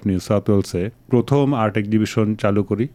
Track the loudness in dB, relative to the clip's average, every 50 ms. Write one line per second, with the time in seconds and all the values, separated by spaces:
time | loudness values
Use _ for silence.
0 | 0 -2 -2 -2 0 0 -2 0 2 2 2 2 0 0 -4 -4 -4 -4 -8 _
1 | _ 0 0 0 2 2 2 2 2 2 0 0 -2 0 0 -2 -2 0 0 0
2 | 0 0 0 -2 0 0 -2 -2 0 0 0 0 0 -2 -2 -4 -4 -6 -8